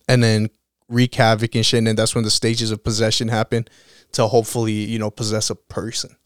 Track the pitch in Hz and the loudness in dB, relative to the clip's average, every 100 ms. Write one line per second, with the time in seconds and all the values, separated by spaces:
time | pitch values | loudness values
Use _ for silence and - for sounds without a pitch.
0 | - 123 113 110 110 _ _ _ - 120 | 0 2 4 2 -2 _ _ _ -4 0
1 | 123 - 113 110 117 117 - 120 113 110 | 0 4 2 4 0 0 0 2 2 2
2 | 113 123 107 - 113 117 113 107 113 110 | 0 0 -2 0 0 -2 -2 -4 -4 0
3 | 110 - 113 110 113 117 - _ _ _ | 0 0 -2 -2 0 -2 -4 _ _ _
4 | _ - 110 120 107 120 110 107 104 113 | _ 0 2 2 2 -2 -2 -2 -4 -4
5 | 107 - 107 107 - - _ - 107 - | -6 -6 -4 -2 -4 -6 _ -10 -8 -8
6 | - _ | -10 _